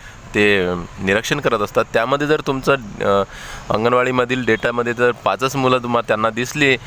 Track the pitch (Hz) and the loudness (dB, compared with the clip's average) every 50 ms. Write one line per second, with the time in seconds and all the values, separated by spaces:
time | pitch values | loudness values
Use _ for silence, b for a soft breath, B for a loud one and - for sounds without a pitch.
0 | B B B B B - - 107 104 104 101 95 90 90 90 87 85 - - - | B B B B B -4 0 2 4 4 4 4 2 0 -2 -4 -6 -10 -10 -6
1 | 95 95 98 110 - - 151 143 - 135 117 104 104 - - 127 117 - - 113 | -2 0 0 0 0 -2 -4 -2 0 0 0 0 -2 0 0 0 0 2 0 -2
2 | 113 127 139 143 147 147 156 147 - 151 135 131 127 147 139 135 117 202 - 104 | 0 2 0 0 2 0 0 0 0 -4 -4 -2 2 0 0 0 0 -10 -10 -4
3 | 101 101 98 98 98 B B B B B B B B B - 107 113 120 123 123 | 0 2 2 2 0 B B B B B B B B B -2 0 2 2 2 2
4 | 127 127 127 127 123 120 127 131 120 113 110 104 - 120 120 120 117 120 117 120 | 2 2 2 0 0 0 -2 -2 2 0 0 2 0 -2 0 0 -2 -2 0 2
5 | 123 123 117 - - - 98 101 131 135 135 139 131 127 127 127 120 120 120 117 | 2 2 2 0 0 -2 0 0 -2 -2 0 0 2 2 2 2 0 0 -2 -2
6 | 113 - 110 107 110 113 110 117 123 - - 151 143 135 127 - B | 0 0 0 0 0 -2 -2 -2 -6 -4 -2 0 2 2 2 2 B